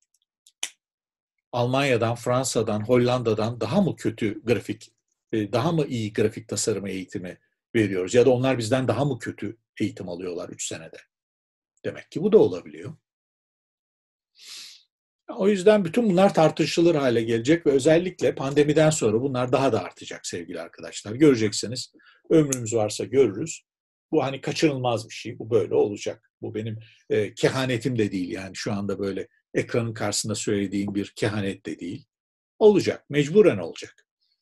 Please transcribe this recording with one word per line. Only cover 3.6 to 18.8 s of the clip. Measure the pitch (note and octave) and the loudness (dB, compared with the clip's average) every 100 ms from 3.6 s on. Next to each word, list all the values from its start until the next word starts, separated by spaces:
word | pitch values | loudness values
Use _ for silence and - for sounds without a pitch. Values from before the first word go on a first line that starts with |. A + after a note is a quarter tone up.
daha | G#2+ F3 | 0 2
mı | F3 - | 0 -2
kötü | B2 A2+ G#2+ - A2 | -6 -2 -4 -4 -2
grafik, | G#2 - G#2+ - _ _ _ _ | -2 -2 -12 -12 _ _ _ _
e, | A2 G2+ | -4 -2
daha | A#2+ D3+ | -2 0
mı | E3 C#3 | 0 -2
iyi | A#2+ G#2+ | -4 -4
grafik | A2 G#2+ A#2 A2 | 0 -2 -2 -8
tasarımı | G#2 - G2 G2 | -4 -2 -2 -4
eğitimi | F#2+ F#2 G2+ F2+ D#2+ _ _ _ A#2+ | -8 -8 -10 -10 -16 _ _ _ 0
veriyoruz? | G#2 F#2+ F#2 | 0 0 2
Ya | A#2+ B2+ | 4 6
da | |
onlar | B2 C3+ B2+ | 4 2 0
bizden | A2 B2+ B2 | 0 0 0
daha | G#2+ C#3+ | -2 -2
mı | A#2+ | -4
kötü | - - G#2 - _ - | -8 -10 -12 -12 _ -6
eğitim | G#2 - F2+ | -6 -6 -10
alıyorlar | F2 F#2 E2+ E2+ | -10 -8 -8 -10
üç | D#2+ - | -12 -10
senede? | F2 D#2+ - _ _ _ _ _ _ _ _ G#2 | -10 -14 -20 _ _ _ _ _ _ _ _ -12
Demek | - - | -12 -12
ki | C#3+ | -4
bu | G3 | 2
da | G3 | 4
olabiliyor. | A2+ F2 D#2+ D2+ F2+ - _ _ _ _ _ _ _ _ _ _ _ _ _ _ - - - - _ _ _ _ - | 4 0 -12 -16 -16 -18 _ _ _ _ _ _ _ _ _ _ _ _ _ _ -20 -18 -18 -20 _ _ _ _ -16
O | A#3 G3 | 0 2
yüzden | G3+ F#3 G#3+ E3+ | 4 6 4 2
bütün | - A3+ | 0 2
bunlar | F3 G3 | 4 4
tartışılır | E3+ D#3 D3+ D#3 - E3+ D#3 | 6 4 4 0 4 4 4
hale | C3+ A#2 | 2 2
gelecek | A2+ A#2 A#2 E3+ D#3 | 2 0 2 2 4
ve | |
özellikle | C3+ C3+ D#3+ F3+ - C3 D3+ | 4 6 4 2 -2 -2 -2
pandemiden | C3+ C#3+ D3 D3+ | -2 2 4 4